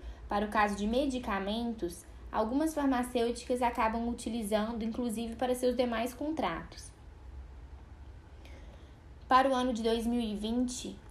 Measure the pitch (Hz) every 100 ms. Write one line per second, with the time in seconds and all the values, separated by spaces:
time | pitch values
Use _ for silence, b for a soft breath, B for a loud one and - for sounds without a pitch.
0 | B B B 208 208 214 208 196 208 247
1 | 285 254 233 196 196 226 233 220 175 -
2 | - B B 214 220 269 320 302 277 247
3 | 247 240 233 233 - 247 247 247 220 233
4 | 233 233 220 233 202 214 220 233 226 226
5 | 240 214 226 226 247 247 254 247 240 226
6 | 247 - 294 320 185 165 - - - -
7 | - - - - - - - - - -
8 | - - - - B B B B B B
9 | - - - 254 269 254 254 226 226 233
10 | 226 240 220 202 214 240 247 - 190 196
11 | -